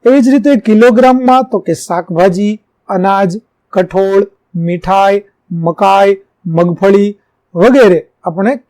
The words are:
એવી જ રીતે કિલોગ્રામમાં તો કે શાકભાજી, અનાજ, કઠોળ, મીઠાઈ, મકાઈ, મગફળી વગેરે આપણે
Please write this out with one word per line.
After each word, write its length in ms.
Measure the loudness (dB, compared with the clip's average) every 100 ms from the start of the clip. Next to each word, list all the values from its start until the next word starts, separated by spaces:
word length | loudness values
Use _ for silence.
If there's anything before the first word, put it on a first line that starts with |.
| 2
એવી 160 | 2
જ 80 | 2
રીતે 260 | 0 2 0
કિલોગ્રામમાં 880 | 0 2 4 4 2 2 0 0
તો 160 | 0 -6
કે 140 | -6
શાકભાજી, 840 | -8 -6 -8 -6 -2 0 0 -6 -6 _ _ -8
અનાજ, 480 | -4 -2 -2 -4 -6 _ _ _
કઠોળ, 520 | -6 -4 -2 0 0 -2 _ _ -8
મીઠાઈ, 680 | -6 -6 -2 0 0 -2 -6 _ _
મકાઈ, 680 | -6 -6 -2 0 2 0 -2 _ _ -6
મગફળી 720 | -2 -2 0 0 2 0 -6 _ _ _ 0
વગેરે 520 | 2 4 4 2 -4 _
આપણે 320 | -10 -4 -4 -4